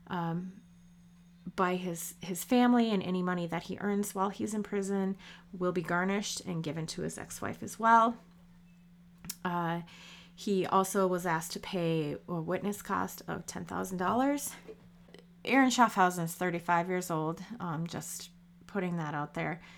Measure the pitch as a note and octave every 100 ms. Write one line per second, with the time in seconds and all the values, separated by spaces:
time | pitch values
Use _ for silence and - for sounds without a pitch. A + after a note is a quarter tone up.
0 | - F3+ E3+ E3+ F#3 F#3 - - - -
1 | - - - - - - F3+ F3+ F3+ E3+
2 | - - E3+ F3 - B3 B3 B3 A3+ G3
3 | F3 F#3 F3+ F3+ E3+ E3+ - F3+ G3+ G3+
4 | G3+ G3 G3 G3+ G#3 G#3+ G3+ G3+ G3 G3
5 | F#3+ G3 - - - F3+ F3+ F3 E3 F3
6 | F#3 G3+ G3+ - - E3 D#3+ D#3+ D#3+ F3+
7 | D#3+ - - - G3 F#3+ G#3+ - A3+ A3+
8 | A3+ A#3 - - - - - - - -
9 | - - - - F3+ F3 E3+ E3+ E3+ -
10 | - - - - - F#3+ F3 F#3+ F#3+ G3+
11 | F#3+ F3+ F3+ E3 E3 - - F#3+ E3 D#3+
12 | D3 C#3+ - E3+ E3 F3+ G3+ G3+ - F#3+
13 | F#3+ - - F#3 - F3+ E3+ F3+ F#3 F3+
14 | F3+ A#3 C#4 C#4+ - - - - - -
15 | - - - - - C4 B3+ A#3+ A3+ G3+
16 | F3+ F3+ E3 - F3+ E3+ E3+ E3+ F3 F3+
17 | F3 D#3+ D#3 E3 F3+ A#3 E3+ D#3 E3 -
18 | - - - - - - - G3+ F3+ E3+
19 | D3+ D3+ D3 E3 D#3 E3 -